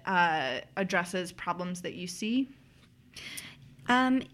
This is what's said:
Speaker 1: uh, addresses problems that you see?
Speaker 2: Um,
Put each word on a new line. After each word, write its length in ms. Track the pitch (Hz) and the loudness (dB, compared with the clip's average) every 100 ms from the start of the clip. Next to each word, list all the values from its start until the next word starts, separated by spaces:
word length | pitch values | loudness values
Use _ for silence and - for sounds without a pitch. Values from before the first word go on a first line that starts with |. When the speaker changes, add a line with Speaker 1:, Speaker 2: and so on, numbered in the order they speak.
| - | 0
Speaker 1:
uh, 540 | 185 175 156 135 127 - - | 4 4 4 0 -2 -6 -4
addresses 560 | 190 190 180 185 175 | 0 0 0 -2 -4
problems 520 | - - 175 180 180 | -6 -4 -4 -4 -6
that 100 | 170 | -8
you 140 | - 180 | -8 -8
see? 420 | - 214 240 269 - - - - _ - - - - - - - - - | -6 0 0 0 -4 -20 -20 -20 _ -20 -16 -14 -12 -14 -16 -20 -10 2
Speaker 2:
Um, 360 | 247 254 262 - | 4 6 4 0